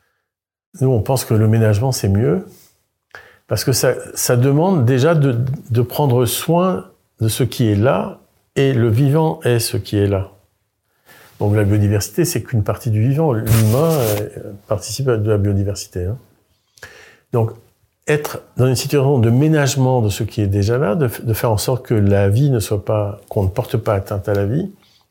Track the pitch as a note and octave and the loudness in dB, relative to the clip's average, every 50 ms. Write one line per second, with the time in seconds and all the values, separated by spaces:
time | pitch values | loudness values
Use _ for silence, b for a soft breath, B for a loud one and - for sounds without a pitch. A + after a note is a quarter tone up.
0 | _ _ _ _ _ _ _ _ _ _ _ _ _ _ - - B2+ C3+ B2+ A2 | _ _ _ _ _ _ _ _ _ _ _ _ _ _ -6 -2 0 0 2 0
1 | - - C3+ B2 - - A#2 G#2+ A2 A2 A2+ A2+ A2 G#2+ G#2 G2+ C3 C#3 B2+ - | 0 0 -2 -2 0 0 2 2 4 4 4 4 4 2 2 2 0 -2 -2 -2
2 | - G2 G2 G#2 B2 C#3+ F3 F#3+ G3 - B B B B B B _ _ _ _ | 0 0 2 2 2 2 0 -2 -4 -10 B B B B B B _ _ _ _
3 | _ _ B B B B B B B - G#2+ G2+ - C#3 B2 - D3 B2+ - - | _ _ B B B B B B B -6 -6 -2 -2 -2 0 0 0 0 -2 -2
4 | - - - - - - B2+ A#2+ B2+ C#3 C#3 D3+ E3+ G3 F#3+ D3+ A#2 B2 C3+ B2 | -8 -12 -8 -6 0 0 2 2 4 4 4 4 2 2 2 2 2 2 2 4
5 | C3 E3 F3 D3+ C#3 C#3 A#2+ A#2 B2+ - - - - - A2 A#2+ A#2+ - - - | 4 4 4 4 2 2 0 0 -2 -4 -6 -8 -6 -2 0 0 0 0 -2 -2
6 | D3 C3+ A#2+ B2+ B2 G#2+ - - - - E3 F3 F3+ F#3+ F3+ F#3+ - - _ _ | 0 2 2 2 2 0 -2 -4 -2 0 0 2 2 0 -2 -4 -8 -14 _ _
7 | _ _ _ - A2+ A2+ - - C3 A2 - - A#2+ G#2+ G#2 G2+ A2 C#3 E3+ F#3+ | _ _ _ -2 -2 -2 0 0 -2 -2 0 0 0 2 2 2 2 2 2 0
8 | G#3+ G3+ - - _ _ _ _ _ _ - C#3 C#3 C3+ C3 A#2 A#2+ A#2 G#2 A#2+ | -2 -6 -10 -16 _ _ _ _ _ _ -2 0 0 2 2 2 0 0 2 2
9 | C#3+ C3+ C#3+ D#3+ D#3+ D#3+ - - - A#2+ A#2+ A#2 A2+ - - F#2 - - G#2+ G2+ | 2 2 2 2 0 0 -2 -2 -2 0 0 0 -2 -4 -6 -6 -6 -4 -2 0
10 | G2+ G2 G2 F#2+ G2 - - _ _ _ _ _ _ _ _ _ _ B B B | 0 0 0 -2 -4 -8 -14 _ _ _ _ _ _ _ _ _ _ B B B
11 | B B B B B B B B G#2 G#2 G#2 G#2+ G#2 G2 G#2 G#2 G#2 G2+ G#2+ G2 | B B B B B B B B -2 0 0 2 2 2 2 2 2 2 0 0
12 | - - - F#3 D#3+ E3+ - A#2 - - A#2+ G#2+ G2+ - - - - A#2+ G#2+ G#2+ | -2 -4 -2 -2 -2 -2 -2 -6 -6 -2 -2 -2 -2 -2 -4 -4 -4 -2 0 0
13 | A2 C3+ C#3 D3+ E3 D3+ A#2 A2 A2+ A2+ A2+ A2+ A2 G#2+ A2+ C3+ D#3+ E3 D#3+ C#3+ | 2 0 2 0 0 0 0 0 0 2 2 2 4 2 2 2 2 2 2 0
14 | A#2 G#2+ G#2 G#2 G#2+ - - - - G#2+ G2+ - _ - - - - - - - | 0 0 -2 -2 -4 -8 -12 -14 -14 -14 -16 -14 _ -6 -6 -6 -6 -10 -6 -4
15 | C#3 C3 A#2+ G#2+ G#2 A2 G#2+ G2+ G2 G2+ G2+ G2 G2+ G2+ G2+ - - - - F#2 | -2 0 0 0 0 0 0 2 2 0 0 0 0 -2 -4 -8 -10 -10 -8 -6
16 | F2 F#2 A#2+ C3 - _ _ _ _ _ _ _ _ _ _ - B B B B | -6 -6 -6 -8 -12 _ _ _ _ _ _ _ _ _ _ -20 B B B B
17 | B B B B B B - A#2 A2+ A2 - - _ _ _ _ _ _ _ _ | B B B B B B -2 0 0 -2 -4 -12 _ _ _ _ _ _ _ _
18 | - - D3+ D3 D3 - - - - _ - - B2 C3 B2 - - C#3 D3+ C#3+ | -2 -2 -2 -2 -2 -6 -12 -12 -14 _ -2 0 2 2 2 0 -2 0 0 2
19 | C3 C#3 D3 B2+ A2 A#2 A#2 B2+ D3+ D#3 D#3 D3 C#3 B2+ - C3+ B2+ B2+ C3 B2 | 2 2 2 2 2 2 4 4 4 4 2 2 2 0 0 0 2 2 2 2
20 | A2 G2+ - - A2+ - - A2 G#2 G2 G2 G2+ G2 G#2+ A#2+ B2+ D#3 G3 G#3 E3+ | 0 0 -2 -4 -6 -6 -2 -2 -2 0 0 0 0 0 0 0 0 -2 0 0
21 | C#3 A#2 - - - B2 G#2+ - - B2 C3 - - C#3 C3 - - - B2 G#2+ | -2 -2 -4 -4 -4 -4 -2 -2 0 0 0 0 -2 -2 -4 -4 -2 -2 0 2
22 | G2+ G2 G2+ G2 G2+ G2+ G#2 A#2+ D3 C#3+ B2+ A2 F#2+ - G#2+ G2+ - - G#2+ G#2 | 4 4 4 4 2 2 2 2 2 2 2 0 0 -2 -4 -4 -2 -2 -2 -2
23 | G#2 G#2 G2+ - - - - A2 G2 F#2 - - B2 - - A2+ - A2+ G#2 G2 | -2 -4 -8 -12 -14 -6 -2 -2 -2 0 -2 -4 -6 -4 -4 -4 0 0 -2 -2
24 | G2 - G#2 G2 - A2 G#2 G2 G2+ G2+ B2+ D#3+ G3+ F#3+ - b b b b b | -2 -4 -8 -6 -4 -2 -2 -2 -2 -2 -2 -4 -4 -6 -10 b b b b b
25 | b b | b b